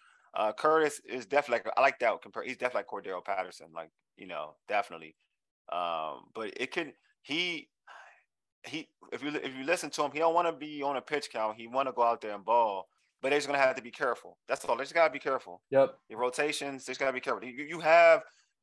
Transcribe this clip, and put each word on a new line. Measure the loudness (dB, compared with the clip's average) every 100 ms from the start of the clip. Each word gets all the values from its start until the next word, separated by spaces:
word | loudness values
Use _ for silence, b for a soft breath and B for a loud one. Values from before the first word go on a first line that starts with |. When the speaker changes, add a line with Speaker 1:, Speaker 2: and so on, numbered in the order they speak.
| b b b
Speaker 1:
Uh, | -2 -2
Curtis | 0 2 4 2 -2
is | -10 -10 -2
definitely, | 0 2 0 0
like, | 2
I |
like | 2 4
that | 0 0
compare. | -6 -10
He's | -10 -4
definitely | -4 -4 -6
like | -10
Cordell | -8 -8 -4
Patterson, | -4 -6 -10 -18
like, | -16 -16 _ _ -20
you | -12
know, | -10 -10 -12 -4
definitely. | -2 -2 -8 -16 -20 _ _ _ _ -10
Um, | -6 -4 -4 -6 -10 -12
but | -10 -8 -6
it | -6
could, | -6 -8 -10 _ _
he, | -8 -4 -4 -6 -12 _ -20 B B B B _ _ _ -12
he, | -10 -10 _ -14
if | -10
you | -6
li-, | -6
if | -6 -6
you |
listen | -2 -2 -2
to | -2
him, | -2
he | 0
don't | 2
wanna | 4 2 -2
be | -8 -6
on | -4 -4
a |
pitch | -4 -4 -4
count. | -4 -4 -4
He | -6
wanna | -2 -2
go | 2
out | 2 2
there | -4 -6
and | 2
ball, | 4 4 0 -8 _ _ _
but | 0
they're | 0
just | 2
gonna | 4
have | 4 2
to |
be | -6
careful. | -4 -2 -2 -6 -16 -6
That's | -4 0
all. | -2
They |
just | 0
gotta | 4 4
be | 2
careful. | -2 -4 -4 -18 _
Speaker 2:
Yep. | 4 4 2 -14
Speaker 1:
Your | -4
rotations, | -2 0 -2 -2 -6 -8 -10
they |
just | -4
gotta | -2
be | -2
careful. | -2 -4 -6
You, | -12
you | -10 -2
have, | 6 8 10 8 4 b b b